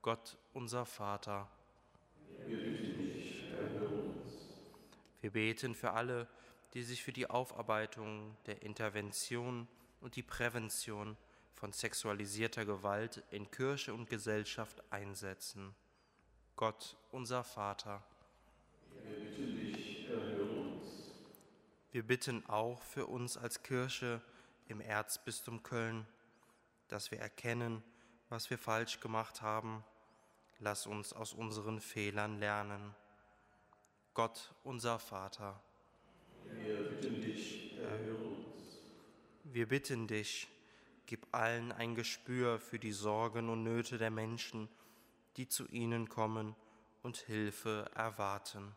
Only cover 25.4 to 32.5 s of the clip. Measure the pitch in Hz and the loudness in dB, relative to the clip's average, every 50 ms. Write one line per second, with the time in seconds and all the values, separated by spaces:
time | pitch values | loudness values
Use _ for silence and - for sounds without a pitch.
25.4 | - - 113 113 - - 127 117 113 113 113 110 110 107 - - - - - - | -4 -6 -6 -6 -6 -2 0 0 2 2 0 -2 -4 -8 -14 -20 -20 -20 -20 -20
26.4 | - - - _ _ _ _ _ _ _ - 104 - - 110 113 113 107 - - | -20 -20 -20 _ _ _ _ _ _ _ -6 -4 -4 -4 -4 -4 -6 -6 -8 -2
27.4 | - 120 117 120 120 117 113 110 110 - - - - - - - - - 117 113 | 0 2 2 4 2 0 0 -2 -6 -12 -20 -20 -20 -20 -20 -20 -8 -6 -4 -4
28.4 | - - 127 117 - - 110 113 117 113 - - - 113 110 110 113 - - - | -2 -2 -2 -2 2 4 4 4 4 2 -2 -4 -4 0 0 0 0 0 -6 -4
29.4 | 113 107 107 110 110 113 110 110 110 - - - - - - - - - - - | 0 2 2 2 0 -2 -4 -6 -8 -12 -20 -20 -20 -20 -20 -20 -20 -20 -20 -20
30.4 | - - - - 110 104 104 - - 104 104 104 101 - - 101 110 101 - - | -20 -20 -16 -2 0 0 2 2 0 -2 -2 -2 -2 -4 -6 -6 -6 -6 -4 -4
31.4 | 113 110 107 107 104 110 110 107 - - - 110 104 104 104 104 104 107 107 104 | -2 -2 -2 -2 0 0 -2 -2 -4 -4 0 0 0 2 2 2 2 2 2 2
32.4 | 104 104 | 2 2